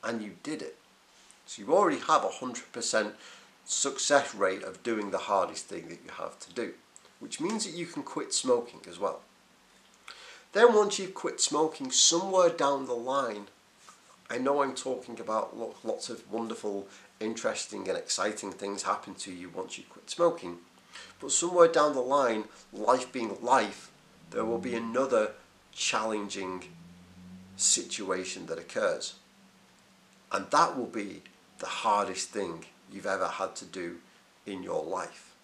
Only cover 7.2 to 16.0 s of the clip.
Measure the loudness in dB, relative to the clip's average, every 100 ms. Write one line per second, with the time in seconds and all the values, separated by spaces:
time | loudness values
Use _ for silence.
7.2 | -14 -6 -4 -4 -6 -6 -8 -8 -8 -8
8.2 | -4 -2 2 2 2 -14 -16 -4 -4 -4
9.2 | -14 _ _ _ _ _ _ _ -20 -18
10.2 | -18 -20 -4 8 10 10 4 0 -6 -6
11.2 | -8 -2 0 2 2 0 -2 4 6 4
12.2 | 4 6 6 6 2 2 -2 -4 0 0
13.2 | 0 -6 -12 -20 _ _ -20 -20 _ -20
14.2 | -8 -2 2 2 2 0 -4 -6 -6 -10
15.2 | -2 0 0 -6 -10 -8 -6 -4